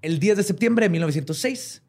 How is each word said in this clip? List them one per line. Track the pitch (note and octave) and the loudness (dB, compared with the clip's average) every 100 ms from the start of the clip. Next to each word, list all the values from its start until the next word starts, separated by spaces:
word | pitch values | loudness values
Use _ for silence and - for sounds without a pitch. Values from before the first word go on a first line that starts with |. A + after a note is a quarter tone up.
El | D#3 E3 | -2 0
diez | F#3 G#3 | 2 2
de | |
septiembre | G3+ F3 A#3 A#3 G#3+ | 2 0 2 4 2
de | |
mil | E3 | 2
novecientos | E3 D3+ C#3 D#3 | 0 -2 -4 -4
seis | B3+ B3+ - - | -4 -6 -12 -18